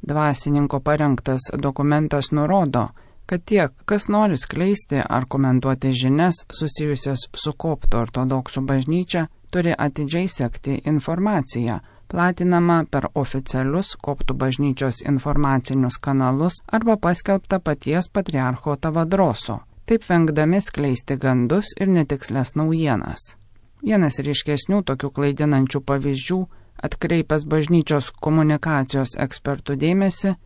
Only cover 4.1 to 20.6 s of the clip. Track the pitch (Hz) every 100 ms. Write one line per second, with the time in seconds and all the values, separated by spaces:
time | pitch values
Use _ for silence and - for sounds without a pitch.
4.1 | 208 214 147 - 135 185 202 - 143 -
5.1 | 120 127 135 135 127 131 131 135 127 131
6.1 | 143 180 170 - - 156 - 151 139 139
7.1 | 131 - - 151 147 165 151 - 113 117
8.1 | 127 131 131 123 - 131 135 131 165 180
9.1 | - - - - 180 170 160 147 139 143
10.1 | 170 185 - 123 - - 139 - 151 -
11.1 | 165 196 202 135 - 117 110 - - -
12.1 | 180 175 180 180 175 175 170 156 143 -
13.1 | - 135 139 131 131 131 156 196 - -
14.1 | 139 - 131 131 135 143 131 135 123 -
15.1 | 143 151 143 143 135 - 135 127 - -
16.1 | 135 131 131 165 - - 220 226 208 170
17.1 | 175 - 196 - 190 180 147 - 156 180
18.1 | - 185 156 127 131 - 143 160 156 165
19.1 | 190 180 110 - 110 - - - 226 -
20.1 | 175 165 147 156 185